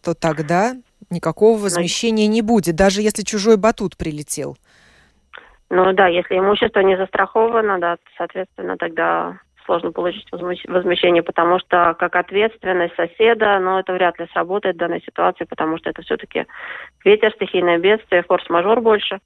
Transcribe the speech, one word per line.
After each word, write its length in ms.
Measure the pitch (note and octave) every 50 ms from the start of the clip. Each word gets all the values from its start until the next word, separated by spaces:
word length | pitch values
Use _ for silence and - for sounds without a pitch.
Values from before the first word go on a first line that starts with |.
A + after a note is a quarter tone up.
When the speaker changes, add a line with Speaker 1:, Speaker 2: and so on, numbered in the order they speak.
Speaker 1:
то 120 | _ F3 E3
тогда 600 | _ - E3 D#3 D3+ D#3 D3 E3+ F3+ G#3 B3 C4 B3+ _ _ _ _ G3+ _
никакого 480 | F3 E3+ - E3 D#3 - G#3 A3+ A3+ G#3+
Speaker 2:
Ну, 60 | G3+
Speaker 1:
возмещения 640 | G3 F3 F3 F3 F3 - - - A3+ A3 A3 G#3+ G#3
не 120 | G#3+ A3+
будет, 360 | A3 G#3 A#3 G#3+ E3 E3+ E3
даже 260 | D#3 F#3+ G3 F#3+ G#3
если 200 | G#3+ G#3+ - A3+
чужой 360 | F#3+ - - G#3 F#3+ A3+ A3 G3+
батут 380 | F#3 A3 A#3 - G#3+ F3+ - -
прилетел? 580 | - E3 D3+ D3 D3 - - D3+ C3+ C#3 C#3+ _ _ _ _ _ _ _ _ _ _ _ _ _ _ _ - - - - _ _ _ _
Speaker 2:
Ну 240 | F#3 F3+ F#3 F#3+
да, 140 | F#3+ G3 G3 F3+
если 300 | E3+ F3+ E3+ - - F#3
имущество 420 | F#3+ G3 G#3 G#3 B3 A3+ - G#3
не 160 | F#3+ G3 F#3+
застраховано, 800 | F3+ F#3+ - - - G3 F#3 - A#3 A3+ A3+ A#3 A3+ A3 G#3 G3 F3+
да, 200 | F3 E3+ F3 - _ _ _
соответственно, 640 | - F3 F3 - F#3 F#3 _ _ - F#3 F3+ F#3 F3
тогда 600 | F3 E3+ E3 D#3+ E3+ E3+ E3+ E3 E3+ F3 F#3 F#3+ _ _ _ _ _
сложно 260 | - F3 E3+ F3 F3
получить 340 | E3 - F3 F3 F#3+ G#3+ - -
возмещ-, 320 | - F3 F3 F3+ F3+ F#3 -
возмещение, 560 | - F3 F#3 F3+ F3+ F3 - - F3+ F3 E3+
потому 360 | E3 - - - E3 E3+ F3+ F3+
что 360 | - _ - F3 F3 E3+ E3 -
как 180 | F3 E3+ -
ответственность 800 | F3+ F3+ - F#3+ G3+ G#3+ A3 A3 - - F#3 F3+ F3+ E3+ E3+ -
соседа, 640 | - E3+ E3+ - - A3 A3+ A#3 A3 A3 G#3 G3+ G3
ну, 180 | F#3 F#3 F#3+ F#3+
это 140 | F#3+ -
вряд 260 | F#3 F3+ F#3 F3 E3+ -
ли 80 | E3+ -
сработает 440 | - F3+ E3+ E3+ F#3+ G#3 - G3 F3
в 20 | E3+
данной 240 | F3 E3+ E3+ -
ситуации, 420 | - - _ - F3 F3+ F3 - E3+
потому 320 | _ - - D#3 D#3+ D#3+
что 140 | E3 - -
это 100 | - -
все-таки 460 | - - - - - _ - - - - - - - - - - - - _ _ _
ветер, 280 | F#3+ G#3 G#3+ A3+ G#3+ G#3+
стихийное 420 | _ G3+ - - F#3 F3+ F3 E3+
бедствие, 460 | E3+ E3+ G3 G#3+ G#3+ - _ F#3+ F3
форс-мажор 580 | F3 - F#3 F3 - - E3+ E3+ F3 G3+ A#3 B3+
больше. 380 | A3+ A3+ A3 G3+ - - G3 G3 _